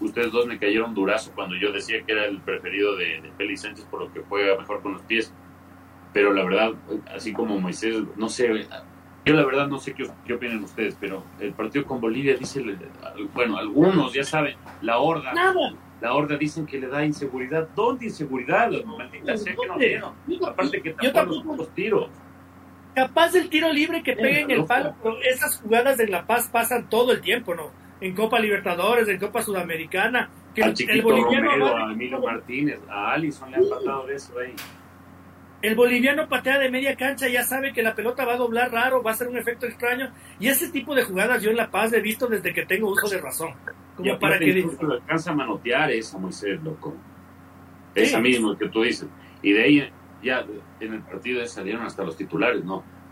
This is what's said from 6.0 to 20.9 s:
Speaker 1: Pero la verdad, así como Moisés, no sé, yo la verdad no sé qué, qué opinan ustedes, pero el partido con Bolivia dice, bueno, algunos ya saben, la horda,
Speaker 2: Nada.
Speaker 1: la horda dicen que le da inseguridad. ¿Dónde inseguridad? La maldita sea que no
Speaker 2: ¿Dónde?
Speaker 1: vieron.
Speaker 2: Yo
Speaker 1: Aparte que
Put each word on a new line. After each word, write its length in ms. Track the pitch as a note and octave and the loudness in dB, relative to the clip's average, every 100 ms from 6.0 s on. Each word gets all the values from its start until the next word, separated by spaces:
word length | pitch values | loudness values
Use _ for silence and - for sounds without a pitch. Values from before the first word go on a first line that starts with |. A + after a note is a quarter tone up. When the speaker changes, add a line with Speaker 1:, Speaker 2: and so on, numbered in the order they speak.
| - | -2
Speaker 1:
Pero 200 | G#2 G2+ | 4 4
la 100 | G2 | 4
verdad, 280 | F#2 G2+ A2 - - G#2 - | 2 2 2 -2 -8 -10 -8
así 180 | - A2 | -10 -6
como 260 | G2+ A2 G2+ | -2 -2 0
Moisés, 360 | F2+ - A2+ A2 G2 G2+ | -2 -2 -2 -2 -4 -4
no 120 | A2 | -4
sé, 380 | - A#2+ A2 - - - - - - | 0 2 2 -4 -14 -16 -20 -20 -2
yo 100 | - | 4
la 100 | D#3 | 6
verdad 240 | C3+ C3+ C#3 | 6 2 0
no 100 | C3+ | -4
sé 140 | C#3 | -8
qué, 120 | - B2+ - - | -8 -10 -10 -6
qué 80 | |
opinan 280 | A#2+ B2 A2+ | -6 -4 -6
ustedes, 320 | F#2+ - G#2 F#2 | -6 -4 -4 -4
pero 240 | G2 F#2+ - - | -8 -8 -12 -8
el 140 | G#2 | -8
partido 320 | - A2 C#3+ C3+ | -4 -4 -4 -4
con 140 | B2+ | -2
Bolivia 340 | A2+ B2 C#3 | -2 0 2
dice, 280 | - C3 C#3 A2+ F#2 - - - - F#2+ | 0 -2 -6 -6 -8 -12 -16 -14 -10 -8
bueno, 240 | B2 A#2+ G2 | -2 0 0
algunos 540 | - C3+ F3+ E3+ B2+ | 2 6 6 6 2
ya 100 | C3+ | 0
saben, 320 | C#3 D#3 C#3+ - - - | 0 0 0 -4 -16 -8
la 180 | A2 A#2 | 0 2
horda, 340 | D#3 D#3 C3 | 2 0 -2
Speaker 2:
Nada. 380 | E4+ F#3 F4 C#4 - - - | 2 2 2 0 -4 -18 -8
Speaker 1:
la 120 | A#2 | 0
horda 220 | C#3 D3 C#3+ | 0 0 0
dicen 260 | D3+ E3 D3+ | -2 -4 -6
que 120 | C#3 | -6
le 80 | B2+ | -4
da 160 | C#3+ | -2
inseguridad. 640 | D3+ D3 C3+ B2+ B2+ D#3+ D#3 - | 0 0 -4 -6 -2 -2 -2 0
¿Dónde 300 | A#3+ B3+ A3 | 0 0 -6
inseguridad? 640 | - C3+ C3 A#2 G3 A#3 | -6 -4 -4 0 2 2
La 140 | E3+ | 0
maldita 520 | - - - - - A3+ | -6 -12 -14 -8 -4 -4
sea 160 | - | -4
que 120 | - A#4+ | -4 -4
no 60 | |
Speaker 2:
¿Dónde? 120 | F4 A#3+ | 2 2
Speaker 1:
vieron. 240 | G#3+ G3 - - | 2 -6 -12 -8
Speaker 2:
Yo 200 | F4+ F#4 | -4 -4
Speaker 1:
Aparte 340 | - C#4 G3 | -2 -2 -2
que 120 | D#3+ | -6